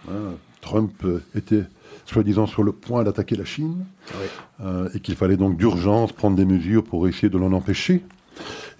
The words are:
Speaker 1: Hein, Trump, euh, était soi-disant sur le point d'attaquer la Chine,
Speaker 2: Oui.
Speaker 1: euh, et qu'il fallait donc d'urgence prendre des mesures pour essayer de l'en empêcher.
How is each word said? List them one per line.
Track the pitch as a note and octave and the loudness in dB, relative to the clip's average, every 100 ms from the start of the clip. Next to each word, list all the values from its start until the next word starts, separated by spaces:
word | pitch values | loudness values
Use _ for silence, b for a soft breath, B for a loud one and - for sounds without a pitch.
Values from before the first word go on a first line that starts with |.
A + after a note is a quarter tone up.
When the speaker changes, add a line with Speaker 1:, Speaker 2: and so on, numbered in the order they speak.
| - | -12
Speaker 1:
Hein, | G2+ G2+ D#2+ _ _ | -10 -10 -12 _ _
Trump, | - A2 G#2 - | -4 -2 -2 -2
euh, | F#2 F2 - | -4 -4 -6
était | G#2+ - G#2+ F#2 B B B - | -10 0 0 0 B B B -2
soi-disant | A2+ G2+ G2+ G#2 | 0 2 2 0
sur | - | 0
le | G#2 | 0
point | - - A#2+ | -2 -4 -2
d'attaquer | G#2 G2 - G2+ | 0 -2 -4 -4
la | - | -6
Chine, | - D#3 F3+ F#3 _ B | -6 -6 -6 -10 _ B
Speaker 2:
Oui. | B F#2+ B B - | B -10 B B -10
Speaker 1:
euh, | F#2+ F#2 F#2+ | -6 -4 -4
et | G#2 | -6
qu'il | - E2+ | -6 0
fallait | F#2 F#2+ | 2 4
donc | G2 E2 | 2 2
d'urgence | A2+ F2 F#2+ A2 A2 | 2 2 2 2 2
prendre | - G#2 F#2+ | 0 2 4
des | F#2+ | 4
mesures | F#2 E2+ A2 | 2 2 0
pour | - E2+ F#2 | 2 0 0
essayer | - G#2+ | 2 0
de | F#2 | 2
l'en | F#2+ | 2
empêcher. | F#2 F#2+ F#2+ - F3+ - - _ B B B B | 0 0 -2 2 0 0 -16 _ B B B B